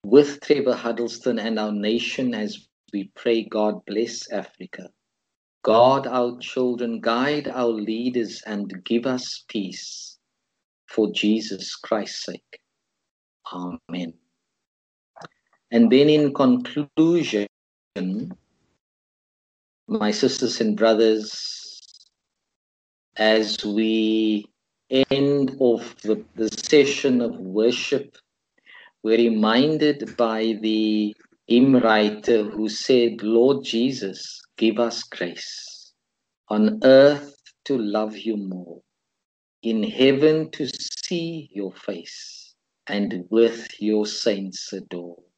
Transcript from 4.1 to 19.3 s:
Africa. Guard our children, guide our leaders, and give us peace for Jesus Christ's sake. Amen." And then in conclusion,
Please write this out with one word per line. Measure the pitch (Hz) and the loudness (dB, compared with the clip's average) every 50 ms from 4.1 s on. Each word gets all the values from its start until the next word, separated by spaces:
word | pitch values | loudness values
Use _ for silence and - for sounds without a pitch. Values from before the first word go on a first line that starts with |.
| - - - - | -6 -12 -12 -8
Africa. | - 98 95 - _ _ 92 - - - 92 - _ _ _ _ _ _ _ _ _ _ _ _ _ _ - | -8 -10 -10 -10 _ _ -18 -18 -16 -20 -20 -20 _ _ _ _ _ _ _ _ _ _ _ _ _ _ 0
Guard | 110 110 113 120 127 135 139 131 | 2 6 6 6 6 6 2 -2
our | 123 123 127 120 123 120 | -2 -2 -2 -2 -2 -4
children, | 123 - - - 131 127 123 120 113 123 117 113 107 | -8 -16 -10 -4 -2 -2 -2 -2 -4 -6 -6 -6 -4
guide | - 117 113 120 131 147 147 147 139 | -2 -2 0 0 0 -2 -2 -4 -4
our | 135 - 127 123 120 113 | -6 -4 -2 -2 -2 -2
leaders, | 107 104 107 110 113 123 127 123 123 110 95 87 - - | -2 -4 -4 -4 -4 -4 -2 -2 -2 -4 -4 -8 -14 -10
and | 110 104 101 101 95 95 92 _ | -8 -8 -6 -6 -8 -10 -14 _
give | - 117 117 120 | -2 -2 -2 0
us | 135 127 127 - - - - _ | -2 -4 -4 -6 -10 -14 -14 _
peace | - - 110 98 - - - - - - - - - - _ _ _ _ _ _ _ _ _ _ _ _ _ _ | -10 -8 -8 -6 -6 -10 -14 -16 -16 -16 -18 -18 -20 -20 _ _ _ _ _ _ _ _ _ _ _ _ _ _
for | _ - - 107 104 | _ -2 -2 0 0
Jesus | - - 104 104 110 113 107 - 98 92 95 - - | 0 -2 0 2 2 0 -2 -8 -10 -12 -12 -14 -14
Christ's | - - - 113 107 95 - - - - | -14 -4 -4 -4 -4 -4 -8 -12 -12 -12
sake. | - - - _ _ - _ _ _ _ _ _ _ _ _ _ _ _ _ _ _ _ _ _ - | -12 -12 -14 _ _ -20 _ _ _ _ _ _ _ _ _ _ _ _ _ _ _ _ _ _ -14
Amen." | - 90 90 90 85 82 _ - 85 90 87 82 - _ _ _ _ _ _ _ _ _ _ _ _ _ _ _ _ _ _ _ _ - - - _ _ _ _ _ _ _ _ | -12 -10 -10 -10 -10 -12 _ -10 -8 -8 -8 -10 -12 _ _ _ _ _ _ _ _ _ _ _ _ _ _ _ _ _ _ _ _ -20 -20 -20 _ _ _ _ _ _ _ _
And | 117 117 117 110 | 4 4 6 8
then | 123 135 143 | 8 6 6
in | 151 151 151 147 139 139 | 6 6 4 4 2 2
conclusion, | - 139 127 123 123 123 - - 147 147 - _ 156 160 165 175 170 143 113 110 104 101 - _ _ _ _ _ _ _ _ _ 98 92 92 95 107 143 175 185 _ _ _ _ _ _ _ _ _ _ _ _ _ _ _ _ _ _ _ | 2 4 4 4 2 0 -4 -6 -6 -6 -4 _ 2 4 4 4 2 0 0 -2 -4 -4 -4 _ _ _ _ _ _ _ _ _ -8 -6 -6 -6 -6 -8 -10 -14 _ _ _ _ _ _ _ _ _ _ _ _ _ _ _ _ _ _ _